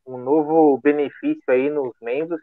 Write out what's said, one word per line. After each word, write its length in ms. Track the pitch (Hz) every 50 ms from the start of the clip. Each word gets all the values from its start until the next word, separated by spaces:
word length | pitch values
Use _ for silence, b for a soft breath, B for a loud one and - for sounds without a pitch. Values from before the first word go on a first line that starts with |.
| _
um 120 | 131 127 123
novo 600 | 123 131 151 160 147 151 160 160 156 147 135 131
benefício 600 | 143 147 147 147 143 127 - - 143 147 156 - _ 135
aí 200 | 127 127 135 147
nos 240 | 151 147 131 120 - _
membros, 400 | 113 117 127 147 165 170 165 156